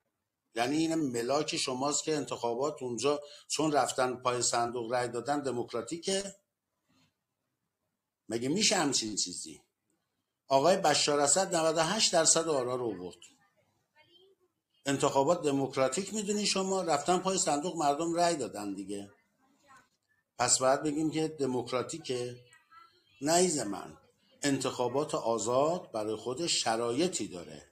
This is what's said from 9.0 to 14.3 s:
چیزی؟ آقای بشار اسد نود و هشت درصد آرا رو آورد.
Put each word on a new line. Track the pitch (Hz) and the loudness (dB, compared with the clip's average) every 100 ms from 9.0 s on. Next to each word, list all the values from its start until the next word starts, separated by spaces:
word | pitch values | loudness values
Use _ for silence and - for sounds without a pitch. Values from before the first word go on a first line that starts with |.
| 110 92 | -2 -4
چیزی؟ | 90 85 78 76 _ _ _ _ _ _ _ _ _ | -4 -6 -12 -16 _ _ _ _ _ _ _ _ _
آقای | 135 151 190 | 4 6 4
بشار | 170 147 - 147 | 4 4 2 2
اسد | 143 185 190 175 | 4 4 2 2
نود | 160 160 | 2 2
و | |
هشت | 160 220 214 | 2 2 4
درصد | 175 156 160 165 | 4 6 4 2
آرا | 143 123 127 | 0 0 -2
رو | 120 | -4
آورد. | 92 90 - - _ _ _ _ _ _ _ _ _ _ | -4 -10 -14 -20 _ _ _ _ _ _ _ _ _ _